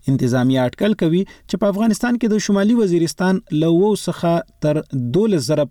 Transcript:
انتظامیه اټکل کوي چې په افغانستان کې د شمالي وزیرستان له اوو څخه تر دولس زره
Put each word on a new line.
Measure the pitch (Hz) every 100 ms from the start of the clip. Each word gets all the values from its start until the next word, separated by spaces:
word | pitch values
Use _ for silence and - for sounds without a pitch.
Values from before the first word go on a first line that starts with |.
| -
انتظامیه | 135 131 127 123 131 127
اټکل | - 202 214
کوي | 170 175 196
چې | - - 190
په | 208
افغانستان | 196 226 208 247 240
کې | 233
د | 214 -
شمالي | 196 202 240
وزیرستان | 202 170 165 - 185 190 - 151
له | 160
اوو | 170 208 202 -
څخه | - 175 170 - _
تر | 151 151 - 139 120 147
دولس | 220 180 120
زره | 202 139